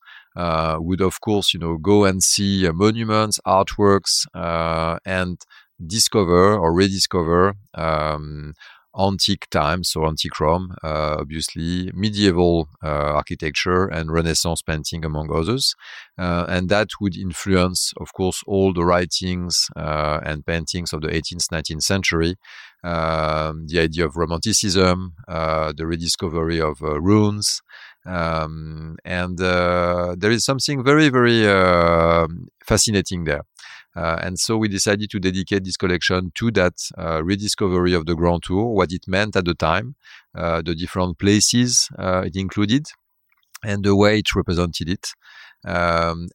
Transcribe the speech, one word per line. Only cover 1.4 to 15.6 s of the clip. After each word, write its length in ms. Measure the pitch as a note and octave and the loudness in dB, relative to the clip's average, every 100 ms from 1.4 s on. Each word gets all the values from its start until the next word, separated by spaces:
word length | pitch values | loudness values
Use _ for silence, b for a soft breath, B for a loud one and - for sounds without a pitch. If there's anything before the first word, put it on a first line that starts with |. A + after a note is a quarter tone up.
| F#2 | 0
you 60 | F#2 | -2
know, 180 | E2 E2 | -2 -2
go 280 | D#2 G#2 G2 | 4 6 6
and 180 | F#2 | 4
see, 440 | F2+ - G2+ G2 F2+ | 0 2 2 2 2
uh, 60 | |
monuments, 640 | E2 G#2 A2+ A2 G#2+ G#2+ - - | 2 2 2 0 0 0 -2 2
artworks, 800 | F#2+ G2+ - G#2 G2 - - - | 2 2 2 4 4 2 -2 -2
uh, 640 | E2+ E2+ E2 E2 E2 E2 E2+ - | -6 -4 -2 0 0 -2 -4 -4
and 320 | F#2 F2+ F2 - b b - E2+ | -2 -2 -6 -12 b b -16 -6
discover 720 | G#2+ - A#2 F2+ F2 F#2+ G#2+ | -2 0 2 4 6 6 4
or 160 | E2 | 2
rediscover, 840 | E2+ G2 F#2+ - F#2 D#2+ E2+ F#2+ G2+ _ | 4 4 2 -2 0 2 2 2 0 _
um, 800 | - E2 D#2 D#2 D2+ D2+ D2+ D2+ D#2 B B B - | -6 -2 0 -2 -4 -8 -12 -12 -16 B B B -2
antique 500 | F#2+ G2 - G2 - | 0 2 0 -2 -2
times, 360 | E2+ D2+ F2+ F2 | 0 0 0 -2
so 160 | - D#2+ | -2 -2
antique 340 | D#2 D#2+ - | -2 -6 -2
Rome, 360 | D#2 E2+ F#2 F2+ | 0 0 -2 -8
uh, 320 | D#2 D#2 D2+ D2+ | -6 -4 -2 -4
obviously, 720 | D2 D#2 D#2 - E2 F2+ F2+ | -6 -6 -8 -6 -6 -6 -6
medieval, 760 | F2 G#2+ G#2 G2+ F2 F2 E2+ D#2 - | -4 -4 2 4 6 4 4 0 -6
uh, 300 | D#2 D2 D2 D2 | -4 -2 0 0
architecture 720 | - C#2 D#2+ D2 - F2+ F#2+ | -2 -4 -4 -2 0 2 0
and 260 | D#2 D#2+ | -2 -2
Renaissance 520 | E2 E2 D#2 F2 E2 | 0 0 0 0 -4
painting, 420 | - D#2+ D2+ E2+ D#2+ | -4 -6 -4 -6 -6
among 240 | D2+ D#2 | -4 -2
others. 440 | D2+ E2 C3 | -2 0 0